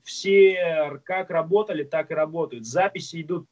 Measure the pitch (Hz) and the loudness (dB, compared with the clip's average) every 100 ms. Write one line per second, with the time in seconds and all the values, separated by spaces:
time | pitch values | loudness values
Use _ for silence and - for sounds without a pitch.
0 | - - 190 196 190 180 170 160 147 139 | -14 -8 4 8 8 6 0 0 -2 -4
1 | - 185 180 165 160 202 208 156 143 160 | -6 -6 -2 -2 0 0 0 -4 -4 -4
2 | 156 156 156 165 151 120 113 156 196 180 | -2 -2 -2 -2 -6 -8 -6 -2 -2 -2
3 | - 165 156 175 - | -12 -12 -6 -8 -6